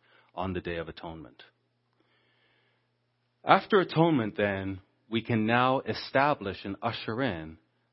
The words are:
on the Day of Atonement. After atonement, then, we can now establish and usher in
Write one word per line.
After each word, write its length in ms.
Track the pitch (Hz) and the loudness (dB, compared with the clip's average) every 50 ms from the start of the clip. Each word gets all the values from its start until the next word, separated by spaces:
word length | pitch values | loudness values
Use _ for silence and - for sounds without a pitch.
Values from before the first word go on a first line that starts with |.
| _ _ _ _ _ _ - | _ _ _ _ _ _ -10
on 180 | 87 92 95 90 | -6 -6 -4 -4
the 80 | 87 | -6
Day 160 | - 90 85 | -6 -6 -6
of 100 | 82 80 | -6 -8
Atonement. 560 | 82 80 - - 82 80 80 69 60 - - - - _ _ _ _ _ _ _ _ _ _ _ _ _ _ _ _ _ _ _ _ _ _ _ _ _ _ _ _ _ _ _ _ _ _ _ _ _ _ - | -10 -12 -14 -14 -14 -14 -14 -16 -18 -20 -20 -20 -20 _ _ _ _ _ _ _ _ _ _ _ _ _ _ _ _ _ _ _ _ _ _ _ _ _ _ _ _ _ _ _ _ _ _ _ _ _ _ 4
After 360 | - 170 196 - - 220 190 | 4 4 4 4 4 4 4
atonement, 580 | 170 - - 156 165 170 156 123 110 101 - | 4 4 4 4 4 6 4 2 0 0 0
then, 440 | - 104 101 98 95 95 98 95 92 - _ _ _ _ - | 0 0 0 0 -2 -4 -6 -6 -8 -12 _ _ _ _ -4
we 120 | 113 113 | -4 -4
can 240 | 110 - 120 110 107 | 0 0 0 2 2
now 360 | 113 120 123 127 127 131 139 | 4 4 4 4 2 2 0
establish 760 | - - - - - - - 135 139 147 143 - 98 98 92 - - | -2 -4 -6 -8 -4 -2 0 2 2 2 0 -2 -4 -8 -8 -8 -8
and 120 | 98 95 - | -10 -8 -6
usher 400 | - 117 107 - - 117 110 123 | -6 -6 -6 -6 -8 -6 -4 -4
in 360 | 139 117 87 80 78 80 82 - _ _ _ _ _ _ | -4 -4 -4 -6 -8 -12 -14 -18 _ _ _ _ _ _